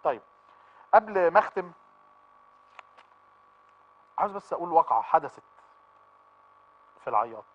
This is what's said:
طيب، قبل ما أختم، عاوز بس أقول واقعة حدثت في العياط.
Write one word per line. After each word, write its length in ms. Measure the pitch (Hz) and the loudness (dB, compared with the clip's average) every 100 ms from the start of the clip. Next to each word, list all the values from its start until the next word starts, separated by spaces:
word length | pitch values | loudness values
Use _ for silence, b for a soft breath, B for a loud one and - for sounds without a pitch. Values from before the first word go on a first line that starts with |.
طيب، 180 | 156 117 _ _ _ b b b b | -4 -6 _ _ _ b b b b
قبل 380 | 214 214 196 170 | 2 2 0 2
ما 80 | 170 | 2
أختم، 320 | - 196 180 - _ _ _ _ _ _ _ _ _ - _ - _ _ _ _ _ _ _ _ _ _ _ - | 0 -8 -10 -18 _ _ _ _ _ _ _ _ _ -20 _ -20 _ _ _ _ _ _ _ _ _ _ _ -6
عاوز 140 | 202 | -6
بس 220 | 196 - | -6 -10
أقول 180 | 165 175 | -10 2
واقعة 300 | 165 - 113 | 2 4 0
حدثت 420 | - 165 143 - _ _ _ _ _ _ _ _ _ _ _ _ _ _ _ - | 2 0 0 -16 _ _ _ _ _ _ _ _ _ _ _ _ _ _ _ -16
في 100 | - | -4
العياط. 340 | 110 117 110 - | -4 -4 -10 -20